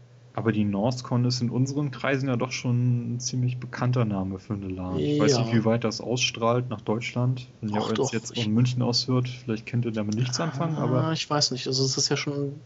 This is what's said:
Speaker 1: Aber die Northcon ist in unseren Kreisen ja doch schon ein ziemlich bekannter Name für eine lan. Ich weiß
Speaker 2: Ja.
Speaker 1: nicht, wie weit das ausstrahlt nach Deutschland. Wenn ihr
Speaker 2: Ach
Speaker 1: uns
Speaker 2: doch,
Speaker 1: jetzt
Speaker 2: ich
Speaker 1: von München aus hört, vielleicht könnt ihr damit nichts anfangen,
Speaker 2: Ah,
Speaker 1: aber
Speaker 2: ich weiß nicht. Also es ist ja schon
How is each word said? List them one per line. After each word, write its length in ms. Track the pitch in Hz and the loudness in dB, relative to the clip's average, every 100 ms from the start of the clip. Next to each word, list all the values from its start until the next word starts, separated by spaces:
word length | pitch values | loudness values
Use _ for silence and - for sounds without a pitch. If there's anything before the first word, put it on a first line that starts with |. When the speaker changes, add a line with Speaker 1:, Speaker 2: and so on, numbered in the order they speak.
| - - - | -20 -20 -10
Speaker 1:
Aber 200 | - 110 | -2 0
die 100 | 107 | 2
Northcon 600 | 104 98 117 123 - 120 123 | 2 2 0 0 -2 2 2
ist 160 | 123 | 0
in 80 | 117 | 0
unseren 420 | 123 135 143 143 | 0 0 0 -4
Kreisen 380 | 127 131 139 135 | -2 0 0 0
ja 80 | 117 | 0
doch 140 | 123 | -2
schon 640 | - 131 123 123 120 120 120 | -4 0 2 4 2 0 -4
ein 40 | |
ziemlich 380 | - 127 123 - | -4 0 0 -2
bekannter 460 | - - 123 127 107 | -8 -2 0 2 2
Name 340 | 98 95 95 | 0 -2 -6
für 140 | - | -6
eine 140 | 104 95 | -6 -4
lan. 280 | 92 92 82 | -6 -4 -2
Ich 220 | 147 147 | 0 2
weiß 140 | 147 | 4
Speaker 2:
Ja. 80 | 123 | 4
Speaker 1:
nicht, 120 | 117 | 4
wie 120 | 117 110 | 4 4
weit 180 | 117 | 2
das 160 | 113 110 | 0 -4
ausstrahlt 680 | - 123 - 117 113 123 123 | -2 0 0 2 2 2 0
nach 100 | 104 | -6
Deutschland. 680 | - 110 - 123 127 123 - - | -2 -2 -2 0 0 0 -6 -8
Wenn 140 | 107 | -2
ihr 80 | 107 | -2
Speaker 2:
Ach 80 | 107 | 0
Speaker 1:
uns 80 | 110 | 0
Speaker 2:
doch, 160 | 135 | 0
Speaker 1:
jetzt 240 | 113 - 120 | -2 -4 -4
Speaker 2:
ich 60 | |
Speaker 1:
von 100 | 107 | 2
München 280 | 110 123 127 | 4 4 2
aus 260 | 120 117 - | 0 0 2
hört, 180 | 127 123 | 0 0
vielleicht 380 | - - 110 - | -6 -6 -6 -2
könnt 180 | 120 | -2
ihr 80 | 120 | 0
damit 240 | 110 104 107 | -2 -2 0
nichts 240 | 123 - | -2 -2
anfangen, 380 | 165 131 165 156 | -4 -2 -2 0
Speaker 2:
Ah, 60 | |
Speaker 1:
aber 280 | 120 127 160 | 2 2 2
Speaker 2:
ich 180 | 160 - | -2 0
weiß 220 | 147 - | 0 0
nicht. 160 | 127 - | -2 -2
Also 160 | 131 | 0
es 140 | 135 135 | 0 0
ist 100 | - | 0
ja 80 | 139 | 0
schon 460 | 147 143 143 147 | -2 -4 -4 -8